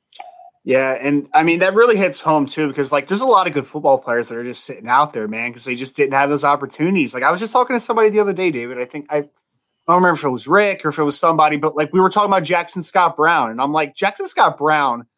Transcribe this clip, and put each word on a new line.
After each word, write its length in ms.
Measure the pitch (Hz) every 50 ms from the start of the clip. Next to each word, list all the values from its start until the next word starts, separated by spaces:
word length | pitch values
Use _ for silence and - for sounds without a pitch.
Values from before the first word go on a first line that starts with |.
| _ _ _ - - - - - - - _ _ _
Yeah, 320 | - 127 131 135 135 131 117
and, 300 | 123 143 143 143 139 - -
I 80 | 151 160
mean, 160 | 165 170 170
that 160 | 185 190 190
really 240 | 214 233 247 220 202
hits 220 | 196 175 - -
home, 260 | - - 156 151 143
too, 220 | 135 - 160 156 143
because, 240 | 135 147 143 127 147
like, 160 | 143 139 -
there's 120 | 190 208
a 60 | 262
lot 200 | 262 226 196 185
of 60 | 175 147
good 140 | 143 127
football 320 | - - 151 147 151 135 131
players 320 | - 127 117 120 117 -
that 80 | 120 117
are 60 | 120
just 200 | 123 117 - -
sitting 240 | - 131 - 113 117
out 240 | 120 135 151 147 -
there, 160 | 117 107 104
man, 240 | 107 113 117 123 117
'cause 140 | 120 -
they 100 | 131 123
just 200 | 120 131 131 -
didn't 180 | - 143 135 135
have 160 | 135 139 143
those 140 | 147 143 147
opportunities. 680 | 143 143 139 139 127 - - 151 175 196 185 139 117 -
Like, 100 | 127 127
I 80 | 143
was 100 | 170 180
just 120 | 226 214 -
talking 240 | 247 247 247 254
to 40 | 233
somebody 280 | - - 240 226 220 214
the 120 | 202 214
other 120 | 208 196 190
day, 180 | 170 185 180
David. 280 | 151 123 117 120 127 123
I 80 | 127
think, 200 | 123 - 151 143 -
I, 80 | 151 147
I 720 | 143 - _ _ _ _ _ _ _ _ _ _ _ - 170
don't 100 | 180 185
remember 160 | 180 170 -
if 60 | -
it 60 | 139
was 180 | 127 123 - 131
Rick 360 | 165 202 208 202 190 190 -
or 40 | 156
if 100 | 147 160
it 60 | 151
was 140 | 147 143 -
somebody, 380 | - 165 165 156 156 151 151
but, 200 | 143 143 156 -
like, 160 | 147 156 147 -
we 80 | 185
were 100 | 202 226
talking 200 | 190 208 208 202
about 120 | 196 190 165
Jackson 400 | 139 180 170 170 170 - 185 160
Scott 340 | - - 190 175 165 160
Brown, 340 | - 151 165 175 156 127 113
and 100 | 113 120
I'm 120 | 131 143 151
like, 240 | 160 156 143 -
"Jackson 300 | - 196 196 208 - 392
Scott 320 | - - - 220 165 - -
Brown 480 | 143 156 156 151 143 135 120 117 117 - _